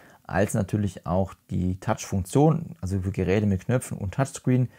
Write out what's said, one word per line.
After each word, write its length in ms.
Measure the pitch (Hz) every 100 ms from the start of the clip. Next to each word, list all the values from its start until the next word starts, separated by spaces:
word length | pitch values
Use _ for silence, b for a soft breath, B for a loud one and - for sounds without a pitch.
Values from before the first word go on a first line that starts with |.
| B B
als 300 | - 90 101
natürlich 520 | 113 98 107 101 - -
auch 280 | 92 95 - -
die 280 | 90 90 92
Touch-Funktion, 960 | - 107 - 98 92 135 156 160 - -
also 200 | 90 98
für 120 | 92
Geräte 340 | 92 90 101 104
mit 180 | 92
Knöpfen 320 | - 120 - -
und 160 | 98
Touchscreen. 560 | - 135 - - 127 123